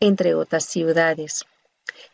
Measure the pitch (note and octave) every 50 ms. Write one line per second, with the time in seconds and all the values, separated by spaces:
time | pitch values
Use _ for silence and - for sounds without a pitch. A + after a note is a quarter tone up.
0 | G#3+ G#3 G3 - F3+ F3 E3 D#3+ D#3 - - D#3+ - - - F3+ E3 D#3+ D#3+ E3
1 | E3 E3 D#3+ D#3+ D#3 D3+ - - - _ _ _ _ _ _ _ _ - - -
2 | - -